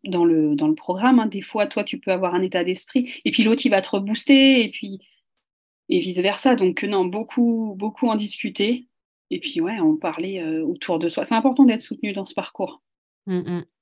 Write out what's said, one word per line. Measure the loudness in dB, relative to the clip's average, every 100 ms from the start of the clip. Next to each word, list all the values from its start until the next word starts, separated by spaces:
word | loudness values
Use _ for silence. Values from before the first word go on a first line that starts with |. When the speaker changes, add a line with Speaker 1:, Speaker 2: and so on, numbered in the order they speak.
Speaker 1:
dans | -4 2
le, | 2 4 2 2
dans | 0
le |
programme, | -2 -4 0 4 4
hein, | 2
des | -4
fois, | -6 -2 -2
toi, | -2
tu | -6 -6
peux | -2
avoir | 0 0
un | 0
état | 0 -2
d'esprit, | -2 -4 -2 -2 -2 -4
et | -2
puis | 2
l'autre, | 4 2
il | 2
va | 2
te | 0
rebooster, | -2 -2 0 6 8 8 6
et | 2
puis, | -4 -14 -14 _ _ _ _ _ _ _ _ -2
et | -2
vice-versa. | 0 -2 -2 2 2 4
Donc, | 2 0
non, | -2 0
beaucoup, | 0 -2 -4 0 2 0 -4 -6
beaucoup | -8 -2 -2
en | 0
discuter, | -4 -6 -8 -2 -2 -2 -6 _ _ _ -8
et | -8
puis, | -6 -4
ouais, | -4 0
en | 0
parler, | 0 -2 -6 -6 -6
euh, | -6 -4
autour | -4 -6 -4 -2
de | -2
soi. | -4
C'est | -2 0
important | 2 4
d'être | 4 4
soutenu | -4 -8 -8
dans | -8 -8
ce |
parcours, | -8 -10 -8 -8 -10 _ _ _ _ -6
Speaker 2:
Mm, | -6
mm. | -4 -8 -10 _